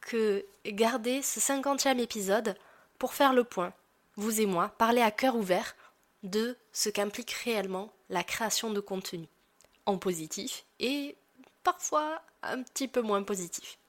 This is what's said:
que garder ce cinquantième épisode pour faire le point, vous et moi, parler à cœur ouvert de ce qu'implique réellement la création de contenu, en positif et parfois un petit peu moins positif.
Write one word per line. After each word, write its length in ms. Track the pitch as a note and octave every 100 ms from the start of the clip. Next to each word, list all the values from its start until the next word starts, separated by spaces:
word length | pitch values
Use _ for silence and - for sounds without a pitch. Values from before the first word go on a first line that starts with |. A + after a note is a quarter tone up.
que 420 | - A#3 A3 G3 - - -
garder 560 | G3+ A3+ B3 A3 C4
ce 180 | C4+ -
cinquantième 600 | - C#4 C4+ C#4 C#4 B3+
épisode 580 | A#3 A3 G3 G3+ A3 F#3+ - - _ _
pour 160 | B3+
faire 180 | - C#4+
le 120 | B3+
point, 300 | A#3+ - F3+ - _ _ _ -
vous 260 | G#3 A3
et 60 | G#3+
moi, 220 | F3 G3 -
parler 240 | A3+ A#3
à 80 | A3+
cœur 240 | G#3+ C4 A#3
ouvert 400 | G3 F3+ - - - _ _ _
de 340 | G3 G#3 A#3 B3 _
ce 160 | - A3
qu'implique 400 | G#3 G3+ G#3 A#3+
réellement 640 | - A#3+ A3+ F#3+ F#3 G#3+ _ _
la 140 | F#3
création 480 | F3 - A3 - A3+
de 80 | G#3
contenu, 480 | G3+ F#3+ F#3 F3 D#3+ _ _ _ - _ -
en 140 | G3
positif 680 | G3 F3 D#3+ - C4+ - - _
et 360 | A#3+ C#4+ C#4+ - _ _ C4 _
parfois 600 | - F4 - D4+ D4+ D#4+ - _
un 220 | - B3+
petit 240 | B3+ - C4+
peu 140 | B3+
moins 200 | A3 G3+
positif. 560 | G3+ G3+ F3 - - -